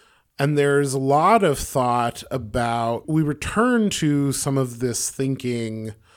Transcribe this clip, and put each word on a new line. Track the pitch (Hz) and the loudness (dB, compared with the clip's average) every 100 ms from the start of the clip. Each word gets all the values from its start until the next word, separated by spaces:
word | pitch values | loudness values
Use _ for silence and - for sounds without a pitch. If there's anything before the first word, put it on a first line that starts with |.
| _ _ _ - | _ _ _ -2
And | 139 147 | 0 2
there's | 143 143 139 | 4 2 2
a | 135 | 0
lot | 135 143 175 226 | 2 4 6 4
of | 190 139 | 4 0
thought | - 139 123 120 117 - - | -2 0 2 2 0 -4 -8
about, | 131 110 123 117 117 117 117 - | -8 -4 -4 -2 -2 -2 -4 -2
we | 156 | 0
return | 151 143 - 208 240 240 208 | 0 -2 -4 0 2 2 0
to | - 156 143 139 | 0 0 2 0
some | 127 - 135 | -2 -2 0
of | 127 120 | -2 -2
this | 127 113 - | -4 -4 -6
thinking. | - 135 131 123 120 113 110 110 104 _ | -4 -4 -4 -4 -4 -4 -6 -10 -12 _